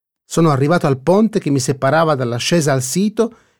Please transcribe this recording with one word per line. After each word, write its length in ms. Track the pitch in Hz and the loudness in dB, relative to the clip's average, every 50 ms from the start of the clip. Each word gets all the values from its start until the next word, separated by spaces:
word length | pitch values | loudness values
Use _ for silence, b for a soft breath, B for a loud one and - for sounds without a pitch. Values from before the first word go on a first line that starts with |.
| _ _ _ _ _ | _ _ _ _ _
Sono 260 | - - 165 170 156 | -4 0 2 2 2
arrivato 360 | 143 127 143 143 175 175 - | 2 2 0 0 0 0 0
al 140 | 147 135 131 | 0 -2 0
ponte 360 | 131 170 185 208 226 208 - | 0 2 2 2 2 0 0
che 120 | 185 - 151 | -2 -2 -2
mi 100 | 139 131 | -2 -2
separava 560 | - 151 135 - 135 135 147 160 165 156 147 | -2 -4 -4 -2 -2 0 2 2 2 0 0
dall'ascesa 560 | 127 123 117 120 120 - - 175 170 135 151 | -2 -2 -4 -4 -6 -2 -2 0 0 2 0
al 100 | 135 131 | 0 -2
sito 560 | 131 - - 180 208 214 - - 220 233 b b b b b b | -2 -4 -2 -2 -2 0 0 -2 -2 -4 b b b b b b